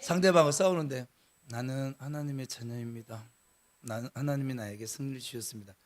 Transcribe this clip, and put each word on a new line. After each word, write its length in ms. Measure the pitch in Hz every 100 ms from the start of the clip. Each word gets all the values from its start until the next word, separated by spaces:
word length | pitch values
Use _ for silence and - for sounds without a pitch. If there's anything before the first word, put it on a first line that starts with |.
상대방과 520 | - 170 185 175 156
싸우는데 560 | 143 190 180 156 131 123 _ _ _ _
나는 440 | 117 127 135 135 139
하나님의 500 | 139 147 147 139 127
자녀입니다. 800 | - 120 120 117 117 113 113 113 _ _ _ _ _
나는, 280 | - 110 123
하나님이 400 | - 143 143 135
나에게 320 | 127 107 104 110
승리를 340 | - 139 131
주셨습니다. 560 | 120 120 110 113 101 95